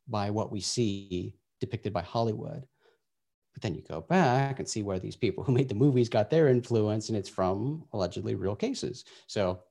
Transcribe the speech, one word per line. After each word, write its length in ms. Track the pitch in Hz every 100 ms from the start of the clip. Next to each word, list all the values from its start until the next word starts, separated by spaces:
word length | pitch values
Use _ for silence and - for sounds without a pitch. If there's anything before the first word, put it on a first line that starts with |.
| -
by 240 | 107 101
what 220 | 107 107
we 80 | 107
see 720 | - - 110 98 98 90 104 - _ _
depicted 340 | 95 - 107
by 100 | 101
Hollywood. 640 | - 117 113 110 - - - _ _ _ _ _ _ _ _
But 100 | -
then 120 | 107
you 80 | 185
go 200 | - 80
back 580 | - 185 143 127 135 135
and 80 | -
see 140 | 113
where 160 | 101 95
these 180 | 104 -
people 260 | 104 -
who 100 | 95
made 160 | 127 135
the 60 |
movies 340 | 104 143 127 117
got 220 | 123 -
their 180 | 160 147
influence, 600 | 123 117 113 107 107 107
and 100 | 110
it's 100 | -
from 560 | - 92 98 127 160 -
allegedly 420 | 107 90 117 113
real 200 | 101 95
cases. 500 | 107 240 262 - - - - -
So 340 | 107 92 92 -